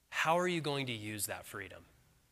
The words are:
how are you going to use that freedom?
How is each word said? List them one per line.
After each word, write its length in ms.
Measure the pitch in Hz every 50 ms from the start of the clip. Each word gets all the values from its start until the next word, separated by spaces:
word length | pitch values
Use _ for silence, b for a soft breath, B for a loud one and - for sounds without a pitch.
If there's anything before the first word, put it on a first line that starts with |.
| _ -
how 300 | - - - 156 165 175
are 100 | 180 180
you 140 | 175 165 143
going 240 | 151 139 139 135
to 80 | 123 117
use 320 | 107 104 104 107 104 -
that 180 | 107 95 90 -
freedom? 400 | - - 101 98 90 - - - - - - _ _ _ _ _ _